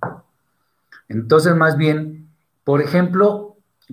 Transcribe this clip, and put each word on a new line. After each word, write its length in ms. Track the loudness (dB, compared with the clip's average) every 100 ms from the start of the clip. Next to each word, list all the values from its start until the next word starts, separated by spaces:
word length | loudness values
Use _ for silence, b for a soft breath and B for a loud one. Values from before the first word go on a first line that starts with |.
| -12 -12 _ _ _ _ _ _ _ B -10
Entonces, 480 | -8 2 4 4 2
más 220 | 2 2
bien, 520 | 0 0 -6 -12 -20 _ _ _ -2
por 160 | -2
ejemplo, 680 | 0 0 0 2 0 0 -10 _ _ _ _